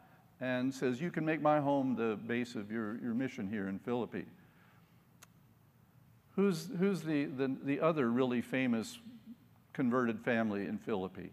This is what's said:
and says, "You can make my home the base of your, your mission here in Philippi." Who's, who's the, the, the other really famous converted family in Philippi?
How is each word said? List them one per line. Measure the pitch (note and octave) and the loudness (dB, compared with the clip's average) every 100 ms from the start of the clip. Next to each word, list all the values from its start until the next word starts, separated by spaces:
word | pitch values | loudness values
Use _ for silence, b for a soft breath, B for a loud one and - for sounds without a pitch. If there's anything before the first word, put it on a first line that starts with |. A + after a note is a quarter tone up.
| B B B - | B B B -8
and | B2+ B2+ B2+ | -2 0 0
says, | C3 C3+ B2 | 0 0 0
"You | E3+ | -2
can | - | -2
make | D#3 D#3 | 0 2
my | D3+ D3+ | 4 4
home | C#3 C#3+ C3 | 4 2 2
the | A2+ A2+ G#2 | 2 0 0
base | A2+ A#2+ A#2+ | -2 -2 -2
of | A#2 G#2 | -6 -6
your, | A2 A2 A#2 | -4 -4 -4
your | B2 | -4
mission | A#2 C3 - F#2+ | -2 -2 -4 -6
here | A2 F#2+ | -4 -4
in | G2 | -4
Philippi." | - B2 G#2 G2 - - b b b b b b _ - - _ - _ _ _ _ _ - - _ - | -4 -2 -2 -6 -8 -14 b b b b b b _ -20 -20 _ -20 _ _ _ _ _ -20 -20 _ 0
Who's, | G3+ E3 E3 F3 | 2 2 -4 0
who's | G3 F3+ | 0 0
the, | D#3 D3 D3+ | 0 0 0
the, | B2+ C3+ C3+ | 0 -2 0
the | C#3 C#3 | 0 2
other | D#3+ D#3+ A#2+ | 4 4 2
really | A#2+ C3 B2 | 4 4 2
famous | A2+ C3 C3 A2+ G#2 - - - - - - - _ | 0 0 2 0 -2 -8 -16 -20 -18 -20 -20 -20 _
converted | - B2+ B2+ A#2+ A2 | -2 2 4 2 0
family | - A#2 A2+ G2+ G2 | 2 2 2 0 -2
in | G#2+ | -4
Philippi? | - G#2 F#2 F#2 E2+ | -4 -2 -4 -8 -14